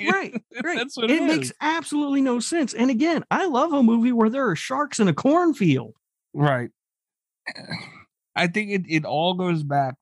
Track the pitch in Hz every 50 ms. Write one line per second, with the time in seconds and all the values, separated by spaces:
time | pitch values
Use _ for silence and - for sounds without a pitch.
0 | 202 330 381 392 302 175 254 220 _ _ - - - 339 349 233 247 277 - 262
1 | 226 226 294 330 302 294 - 202 127 120 - - 277 302 320 339 - - 302 294
2 | 294 277 277 277 269 262 240 240 - - 330 349 269 - - - 240 269 262 220
3 | 302 339 320 226 - - 202 294 381 349 254 247 302 339 294 285 240 220 233 233
4 | 226 254 247 226 220 220 240 277 262 214 156 - - - 262 277 294 285 - -
5 | 208 180 143 - - 269 311 359 359 330 - - 196 160 131 127 117 110 - _
6 | _ _ _ _ _ _ - 147 147 147 131 123 120 - _ _ _ _ _ _
7 | _ _ _ _ _ _ _ _ - - - - - - - - - - - -
8 | - _ _ _ _ _ - - 175 175 170 214 214 202 202 190 175 - 160 156
9 | 151 98 131 151 170 180 185 180 185 180 170 156 147 143 143 143 135 131 131 -